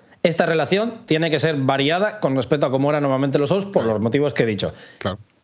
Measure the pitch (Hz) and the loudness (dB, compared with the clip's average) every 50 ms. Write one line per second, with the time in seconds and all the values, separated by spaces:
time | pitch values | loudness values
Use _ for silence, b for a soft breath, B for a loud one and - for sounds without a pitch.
0 | B B B B B 175 156 - 180 170 165 160 143 - 180 202 226 233 233 - | B B B B B 0 2 2 0 2 2 0 0 0 0 0 0 -2 -6 -8
1 | - - 156 156 165 160 156 139 156 160 151 139 135 135 139 135 139 147 165 185 | -4 -2 0 0 0 0 0 0 0 0 0 0 0 0 0 2 2 2 2 0
2 | 208 214 - - - 139 135 135 113 - 156 143 156 139 131 135 139 147 151 151 | 0 -2 -2 -2 -2 -2 0 0 0 0 0 0 2 0 0 2 0 2 0 0
3 | 143 139 131 131 139 139 123 147 143 143 180 202 196 202 196 170 113 113 110 101 | 0 0 0 0 0 0 0 0 2 2 0 -2 -2 0 0 0 0 0 0 0
4 | 110 117 147 139 147 143 143 - 123 113 104 95 - 85 - B B B B B | 0 0 0 0 0 0 0 0 0 0 0 -2 -4 -6 -6 B B B B B
5 | B 101 92 - - _ _ _ | B -8 -8 -8 -12 _ _ _